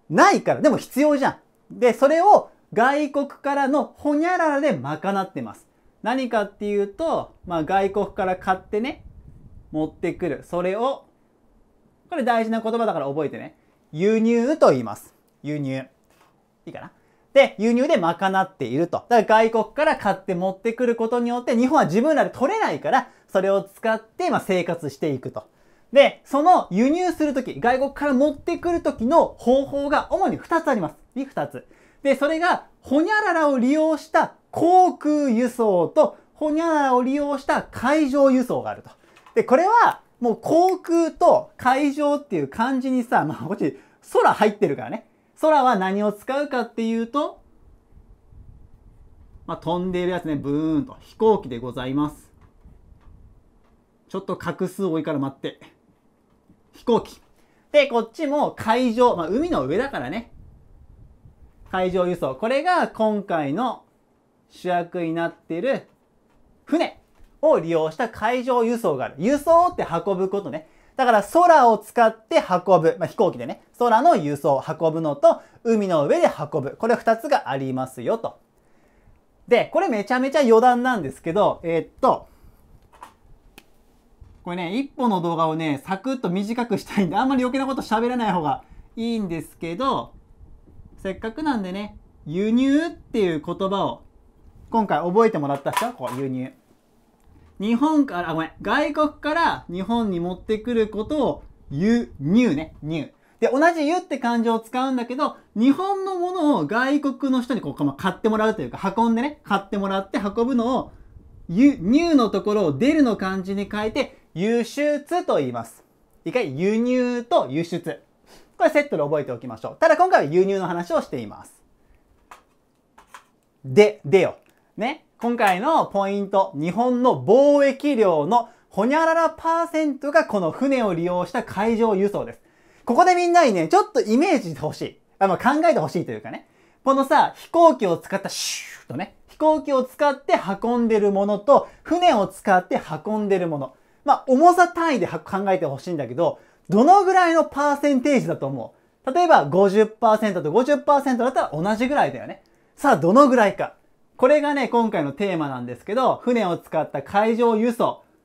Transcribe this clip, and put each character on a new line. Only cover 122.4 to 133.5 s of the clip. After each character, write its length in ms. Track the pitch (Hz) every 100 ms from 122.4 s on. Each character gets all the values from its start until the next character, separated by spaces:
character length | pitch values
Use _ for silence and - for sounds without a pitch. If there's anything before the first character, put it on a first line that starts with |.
| _ _ _ _ _ _ _ - _ _ _ _
で、 380 | 135 131 208 208
で 180 | 143 190
よ。 140 | 135 - _ _ _ -
ね。 280 | 233 311 _ _
今 160 | 233 240
回 240 | 208 180
の 240 | 277 311 185
ポ 200 | 196 196
イ 120 | 202
ン 80 | 196
ト。 240 | 196 190 139
日 160 | 165
本 320 | 180 247 240
の 200 | 254 156
貿 420 | 127 247 285 285 277
易 300 | 269 294 254
量 300 | 196 160 147
の 240 | 233 233 _ _
ホ 160 | - 226
ニ 100 | 302
ャ 100 | 330
ラ 80 |
ラ 160 | 330 320
パ 320 | 320 330 330
ー 80 | 330
セ 140 | 311 311
ン 120 | 254
ト 140 | 285
が 140 | 311 -
こ 140 | 208
の 120 | 165
船 320 | - 277 262
を 100 | 214 165
利 100 | 175
用 200 | 180 175
し 60 |
た 120 | 160
海 340 | - - 220 226
上 180 | 226 190
輸 140 | 202
送 160 | 160 117
で 80 |
す。 60 | - _ _ _ _ -
こ 100 | 240
こ 100 | 359
で 100 | 349
み 120 | 349
ん 60 |
な 120 | 349
に 80 | 302